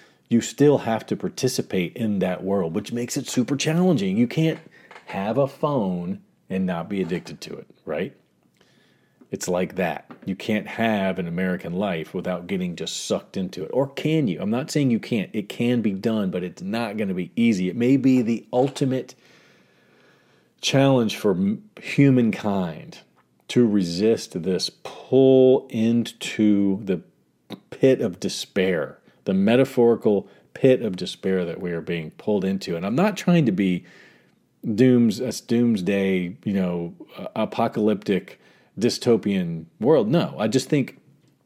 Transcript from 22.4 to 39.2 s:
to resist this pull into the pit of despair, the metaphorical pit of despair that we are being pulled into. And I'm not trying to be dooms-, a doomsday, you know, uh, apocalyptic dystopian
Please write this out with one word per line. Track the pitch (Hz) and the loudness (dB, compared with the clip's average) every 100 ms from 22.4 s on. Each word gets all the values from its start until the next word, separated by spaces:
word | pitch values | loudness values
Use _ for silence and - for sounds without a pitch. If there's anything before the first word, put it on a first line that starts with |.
| 107 101 90 76 65 - - _ _ _ - | -2 -2 -4 -8 -16 -20 -20 _ _ _ -2
to | 123 120 | 2 4
resist | 104 87 87 107 113 - 92 | 4 0 0 0 0 -2 -8
this | 85 90 - - | -2 -2 -4 -10
pull | - - - 127 131 131 131 135 - | -18 -16 0 4 6 8 8 6 2
into | 113 113 117 113 - - - 107 101 98 98 | -2 2 2 -2 -6 -8 2 4 4 2 0
the | 98 90 - _ _ _ - - - | -2 -6 -6 _ _ _ -18 -18 -16
pit | - 135 131 | 0 4 4
of | 117 85 | 0 -4
despair, | 95 - - - 95 85 67 - _ _ | -6 -6 -6 -2 0 0 -4 -10 _ _
the | - | -2
metaphorical | 95 101 120 135 - 117 113 110 101 - - _ | 2 4 4 4 4 4 4 2 0 -2 -12 _
pit | - 131 127 | 2 4 4
of | 113 90 | 2 -6
despair | 90 - 95 92 | -8 -6 -2 0
that | 85 82 | -2 -4
we | 90 | -6
are | 85 | -6
being | 78 85 78 | -4 -6 -6
pulled | - - 104 | -8 -2 0
into. | 95 95 - 85 | 0 -2 -4 -6
And | 95 | -2
I'm | |
not | 127 208 180 | 0 0 0
trying | - 175 131 | 2 4 4
to | |
be | 95 98 87 - - - _ _ _ _ _ | 2 2 0 -4 -20 -20 _ _ _ _ _
dooms-, | - 107 131 123 117 101 | -4 4 6 6 4 2
a | 127 - - | -4 -8 -2
doomsday, | 117 120 107 90 98 98 92 90 - | 0 2 2 0 0 2 0 -2 -6
you | 110 | -4
know, | 98 92 87 85 - - - | -2 0 -2 -6 -10 -20 -14
uh, | 98 | -10
apocalyptic | 113 107 - 117 - 107 101 - 92 - - _ _ _ - | -4 -4 -2 -2 0 0 0 0 -2 -2 -18 _ _ _ -2
dystopian | 113 - 123 113 | 0 0 2 2